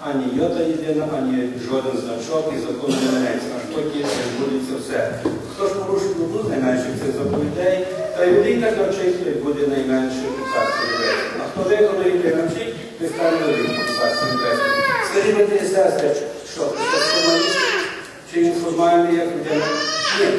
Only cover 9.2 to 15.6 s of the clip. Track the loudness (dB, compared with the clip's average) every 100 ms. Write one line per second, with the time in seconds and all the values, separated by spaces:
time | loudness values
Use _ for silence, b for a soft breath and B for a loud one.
9.2 | 0 -2 -2 0 0 0 2 2 0 -2
10.2 | -4 -4 -2 0 0 0 -2 -2 0 0
11.2 | -2 -6 -6 -2 2 4 4 4 2 2
12.2 | 2 2 0 -2 -6 -8 -12 -8 -6 0
13.2 | 0 2 2 0 0 -2 -2 0 0 0
14.2 | -2 0 0 0 2 0 0 0 0 0
15.2 | 2 4 4 2